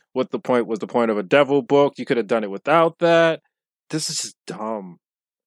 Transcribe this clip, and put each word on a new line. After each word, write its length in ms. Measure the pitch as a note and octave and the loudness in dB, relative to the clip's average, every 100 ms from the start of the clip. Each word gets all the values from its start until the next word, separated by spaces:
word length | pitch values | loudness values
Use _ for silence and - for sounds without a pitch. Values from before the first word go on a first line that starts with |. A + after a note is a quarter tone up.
| _ | _
What 180 | B2+ B2+ | -6 -4
the 80 | A#2 | -6
point 280 | - B2 A2 | -2 0 0
was 120 | A2 | -6
the 60 | G2 | -4
point 240 | B2 A#2 | -2 0
of 80 | G#2 | -2
a 40 | |
devil 400 | F#2 C#3 C3+ C#3+ | 2 2 4 2
book? 320 | A#2+ C#3+ C#3+ - | 2 2 2 0
You 60 | |
could 120 | B2 B2 | -4 -2
have 80 | G2+ | 0
done 180 | A#2 | -2
it 60 | G#2 | -2
without 480 | G2 - D#3+ E3 E3 | -6 0 2 2 0
that. 400 | E3+ E3+ E3 D#3 _ _ _ _ - | 2 4 2 0 _ _ _ _ -10
This 180 | D#3 D#3 | -8 -6
is 80 | D3+ | -8
just 180 | A2+ - - | -10 -14 -16
dumb. 520 | F2+ A2 A2 F#2 E2+ _ _ _ _ | -10 -8 -8 -10 -18 _ _ _ _